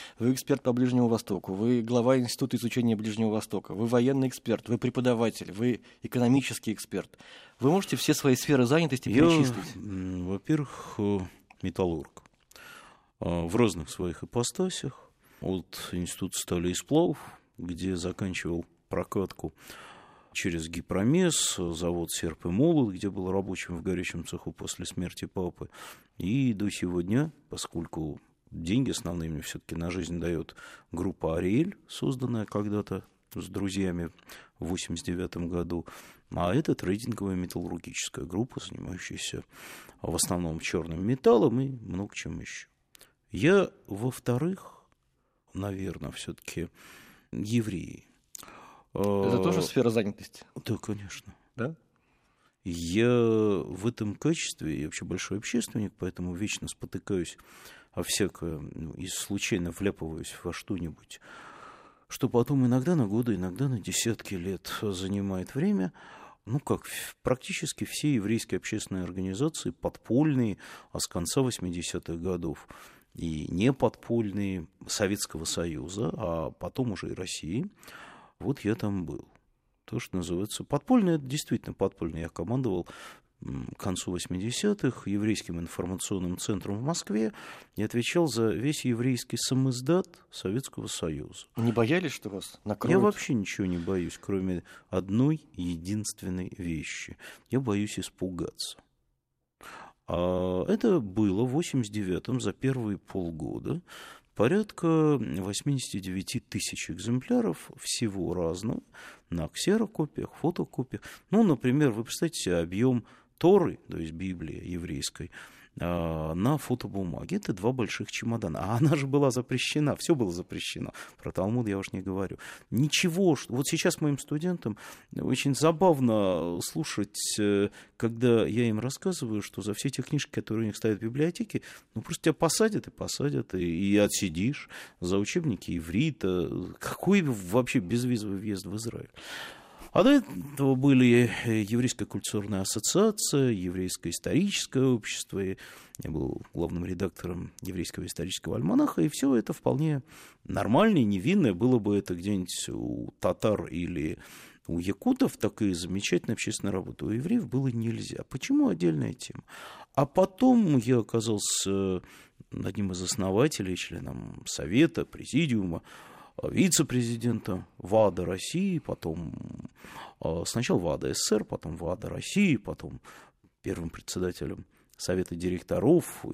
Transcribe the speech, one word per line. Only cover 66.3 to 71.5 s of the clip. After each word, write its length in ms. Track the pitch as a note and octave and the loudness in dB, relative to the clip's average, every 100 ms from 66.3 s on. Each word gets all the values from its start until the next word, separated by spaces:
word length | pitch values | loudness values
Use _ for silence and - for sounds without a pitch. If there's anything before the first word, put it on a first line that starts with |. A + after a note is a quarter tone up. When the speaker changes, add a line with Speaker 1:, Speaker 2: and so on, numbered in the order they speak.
| - - | -16 -4
Speaker 2:
Ну 140 | C#3 | -2
как, 240 | - G2 - | 0 -2 -4
в-, 300 | - - - | -12 -12 -4
практически 640 | C3 B2+ - F3+ D3+ - - | -2 0 -2 -6 -6 -6 -6
все 280 | - D3 B2+ | -2 0 2
еврейские 420 | G2 A2+ - F#2 | 2 0 -2 -6
общественные 480 | - G#2+ - F#2+ F2 | -4 -6 -4 -4 -4
организации, 640 | F#2 F#2 F#2+ D3+ - - | -4 -4 -2 -2 -2 -8
подпольные, 880 | - - - - A#2 D#3 C3 A2+ F2+ - - - | -4 -4 -4 0 4 4 4 2 -2 -10 -18 -10
а 80 | - | -6
с 80 | - | -4
конца 340 | - E2 C#3+ | -4 0 2
восьмидесятых 800 | C3 | 0